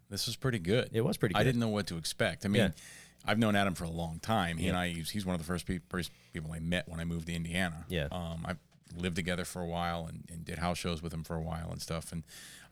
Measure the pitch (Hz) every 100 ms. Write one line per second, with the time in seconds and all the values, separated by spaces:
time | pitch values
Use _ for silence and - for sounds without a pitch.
0 | - 98 - 110 135 117 82 120 107 113
1 | 139 - 113 98 117 120 113 104 90 85
2 | 78 - 113 - 101 104 95 - - -
3 | - - - 107 113 101 98 85 82 82
4 | 82 82 - 110 87 82 87 90 87 85
5 | 80 104 92 90 78 87 - 90 - 90
6 | 82 - - 85 80 80 82 87 - 82
7 | 85 85 82 85 82 87 90 80 82 87
8 | 71 90 82 82 85 92 - _ - 85
9 | 90 85 85 90 85 92 85 85 85 85
10 | 82 - - 82 82 85 87 85 90 80
11 | 82 80 80 82 80 80 85 85 - 82
12 | - 85 - - - - -